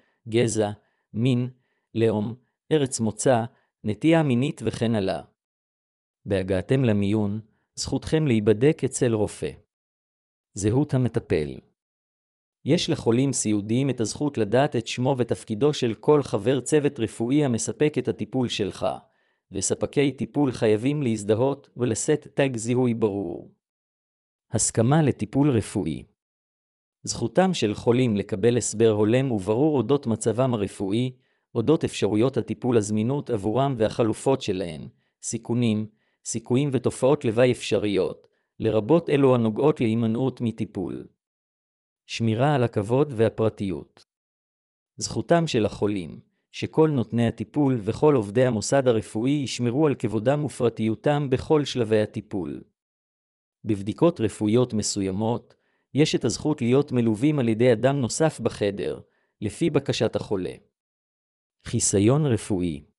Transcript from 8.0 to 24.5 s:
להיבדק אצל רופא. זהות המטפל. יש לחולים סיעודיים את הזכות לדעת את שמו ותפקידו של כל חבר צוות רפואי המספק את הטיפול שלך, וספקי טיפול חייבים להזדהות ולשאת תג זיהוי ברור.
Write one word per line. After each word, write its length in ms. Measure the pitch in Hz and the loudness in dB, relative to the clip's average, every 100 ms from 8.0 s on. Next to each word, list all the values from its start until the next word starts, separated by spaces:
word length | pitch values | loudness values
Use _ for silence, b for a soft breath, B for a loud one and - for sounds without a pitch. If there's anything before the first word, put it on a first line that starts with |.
| - 156 156 | -2 0 2
להיבדק 560 | 113 104 104 139 160 | 2 4 4 2 2
אצל 300 | 127 - 127 | -2 -2 0
רופא. 380 | 110 98 - - 80 _ _ _ _ _ _ _ _ _ | 0 -2 -4 -10 -10 _ _ _ _ _ _ _ _ _
זהות 400 | 107 104 123 147 | -4 0 0 2
המטפל. 640 | 131 123 117 - 85 73 64 - _ _ _ _ _ _ _ _ _ - | 0 0 -2 -2 -2 -2 -8 -18 _ _ _ _ _ _ _ _ _ -2
יש 240 | 131 - | 0 0
לחולים 440 | 147 - 117 139 | -2 2 2 2
סיעודיים 560 | 127 107 107 104 117 139 | 0 -2 -2 0 0 0
את 120 | 123 | -2
הזכות 360 | 107 - 147 143 | -4 -4 -4 -2
לדעת 380 | 104 123 147 127 | 0 2 2 -2
את 120 | - | -6
שמו 280 | - 127 131 | -2 -2 0
ותפקידו 560 | 120 120 - 107 143 | -2 -4 -6 0 0
של 200 | 147 123 | 0 -2
כל 300 | 104 - 151 | 0 2 2
חבר 360 | 131 113 101 135 | 2 -2 0 -2
צוות 400 | - 151 - 143 | 2 2 2 -2
רפואי 460 | 110 - 120 143 143 | -4 -4 0 2 2
המספק 480 | 113 - - 147 143 | 0 -4 -2 0 0
את 100 | 120 | -4
הטיפול 420 | - 107 - 120 | -4 -4 -2 -2
שלך, 380 | - 95 - 98 65 - _ _ _ _ | -2 -4 -4 -6 -6 -12 _ _ _ _
וספקי 600 | 98 - 110 - - 143 | -6 -4 -4 -2 0 0
טיפול 400 | 127 113 139 143 | -2 -4 0 0
חייבים 520 | 113 113 107 127 151 | 2 2 2 0 -2
להזדהות 640 | 127 110 101 107 131 135 - - | -2 -2 0 0 0 -2 -10 -4
ולשאת 500 | 120 110 - 147 - | -2 0 0 0 -2
תג 240 | - 139 120 | -2 -2 -2
זיהוי 360 | 113 127 127 | -2 2 2
ברור. 580 | 113 107 98 85 - - _ _ _ _ _ _ _ _ _ _ | 2 0 -2 -6 -8 -14 _ _ _ _ _ _ _ _ _ _